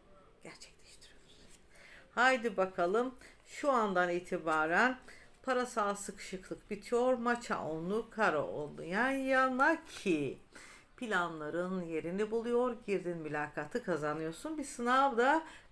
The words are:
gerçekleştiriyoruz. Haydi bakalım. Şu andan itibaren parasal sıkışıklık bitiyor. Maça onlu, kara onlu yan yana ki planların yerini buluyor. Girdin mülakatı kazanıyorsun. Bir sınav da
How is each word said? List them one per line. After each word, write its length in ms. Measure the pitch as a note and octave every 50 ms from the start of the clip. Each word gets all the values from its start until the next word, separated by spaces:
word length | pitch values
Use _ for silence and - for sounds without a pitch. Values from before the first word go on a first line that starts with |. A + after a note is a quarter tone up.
| - - - - - - - _ -
gerçekleştiriyoruz. 1160 | - - - - - - - - - - - - - - - - - - - - - - - - - - - - - - - - - -
Haydi 420 | G#3+ A#3+ C4 C4 A#3+ A3+ A#3 F#3
bakalım. 580 | F#3+ F#3+ F#3 - F#3+ F3 F3+ G3+ A#3 B3 C4 B3+ - - - - - -
Şu 260 | - - - - C#4+
andan 380 | C4 A#3 G#3+ G3+ F#3 F3+ F3+ F3
itibaren 880 | F3 F3 F3+ - F#3+ E3+ D#3 D#3+ D#3 D#3 D#3 D#3+ F3 G3 A#3 B3+ B3+ - - - - - - - - - -
parasal 520 | C4 B3 B3 B3 A#3+ - A3+ G#3 G3+ G3+
sıkışıklık 760 | G3 - - - - - - F#3+ F#3 - - E3 - - -
bitiyor. 420 | G#3 G#3 - - A#3+ A#3 B3 B3+ C4
Maça 520 | A#3 A#3 A#3+ A#3+ A#3 - - G#3 - -
onlu, 440 | D3+ D#3+ D#3+ E3+ F3+ G#3 A3+ A3+ -
kara 380 | - A3 G#3+ F3+ D#3 C#3+ G#2
onlu 360 | F2 G2+ C#3 D3+ C#3+ D3 D3 D3
yan 280 | E3 F#3 G#3+ B3 C4
yana 720 | C4+ C4+ C4 C4 C4 C4 C4 C4 B3+ B3+ C#4 D#4 D#4+ D#4 -
ki 540 | - - - - G3 D#3+ D3 C#3+ B2 - - - - - - - - - - - _ -
planların 840 | - B3+ G#3+ G3+ F3+ F3 E3+ E3 D#3 D3+ D3+ D#3 E3+ F3+ F#3 F#3+ F#3
yerini 500 | F3 E3 E3 D#3 D#3+ E3+ F3+ G3+ G#3+ G#3+
buluyor. 440 | A3+ A#3 A3 A#3+ A#3+ A#3+ B3 B3 A#3 - -
Girdin 300 | G#3 G3 F3 E3+ F3 E3+
mülakatı 680 | E3 D#3 D3+ D3 D3+ D3 D3 - D#3 D3 - - A#3+ -
kazanıyorsun. 760 | F#3+ E3 C#3+ D3+ D3 D3+ D#3+ D#3+ D#3+ E3 - - D#4 D#4+
Bir 60 | D4+ C4+
sınav 540 | - - - A#3+ A#3+ B3+ C4+ C#4 C#4 A#3
da 260 | A3+ A#3+ C4+ D#4 D#4+ D#4+ - - - - -